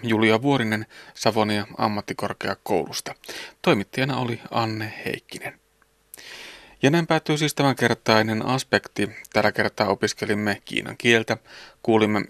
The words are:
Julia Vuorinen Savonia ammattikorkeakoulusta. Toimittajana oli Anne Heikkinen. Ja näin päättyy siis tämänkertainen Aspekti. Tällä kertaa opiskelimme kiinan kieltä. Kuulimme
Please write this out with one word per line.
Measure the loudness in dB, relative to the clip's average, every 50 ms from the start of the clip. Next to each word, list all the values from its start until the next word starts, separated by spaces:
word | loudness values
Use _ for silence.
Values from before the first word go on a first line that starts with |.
| -2
Julia | 0 0 2 4 4 4 4
Vuorinen | 4 2 2 2 0 0 -2 -4 -4 -8 -16 -20 -20 -20 -10
Savonia | -4 -2 0 2 2 2 2 0 -2 -4 -6 -6 -2
ammattikorkeakoulusta. | -2 -2 -2 -2 -6 -8 -8 -6 -6 -8 -6 -6 -6 -6 -6 -6 -4 -2 0 0 0 -2 -6 -10 -10 -10 -12 _ -16 -16 -14 -14 -14 -16 -14 _
Toimittajana | 0 2 2 2 0 -4 -4 -4 -4 -2 -2 -4
oli | -4 -4 -6 -6 -8 -6
Anne | -4 -2 -2 -2 -2 -6 -8 -10 -10 -10 -8
Heikkinen. | -8 -8 -8 -10 -12 -16 -12 -12 -14 -14 _ _ _ _ _ _ _ _ _ _ _ -20 -20 -20 -18 -18 -18 -18 -18 -20 -20 -20 -20 -4 0
Ja | 2 4
näin | 4 4 2 2
päättyy | 0 0 0 0 0 0
siis | 0 -2 0
tämänkertainen | 2 2 2 2 2 2 2 2 2 2 4 4 4 4 2 0 -2 -2
Aspekti. | -2 -2 -2 -2 0 0 0 0 -2 -6 -4 -4 -4 -6 -10 -12 -4 0
Tällä | 2 2 2
kertaa | 2 0 0 0 0 0 2 2
opiskelimme | 2 2 0 -2 -2 -2 -2 -2 0 0 0 -2 -2 -4 _
kiinan | -6 -6 -6 -6 -6 -8 -2
kieltä. | 2 4 4 4 2 0 -4 -6 _ -12 -20 -20 -20 -20 -20 _ 0
Kuulimme | 4 4 6 6 4 2 0 -2 0